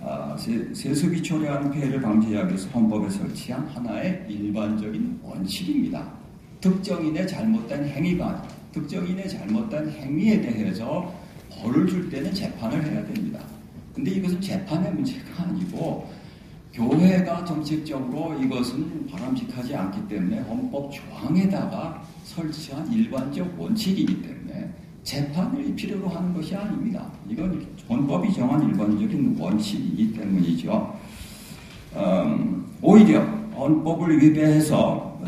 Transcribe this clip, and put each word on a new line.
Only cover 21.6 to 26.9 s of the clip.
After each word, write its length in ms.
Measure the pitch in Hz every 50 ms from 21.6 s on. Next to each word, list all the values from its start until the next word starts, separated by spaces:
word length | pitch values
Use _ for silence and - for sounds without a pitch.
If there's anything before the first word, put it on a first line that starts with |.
| - - - - 160 165 160 - - - - - -
설치한 680 | - - 170 160 156 - - - 131 135 147 - - 113
일반적 680 | 110 113 - - - - - - 185 180 180 - -
원칙이기 600 | - - - - - 190 190 - 147 - - -
때문에 480 | - - - - - - - - - - - - - - - - -
재판을 720 | - 127 143 143 143 147 175 208 254 277 294 - - -
필요로 320 | - - 185 202 190 185
하는 260 | 180 - 165 180 180 175
것이 220 | 165 151 - 185
아닙니다. 560 | 202 214 220 - - - -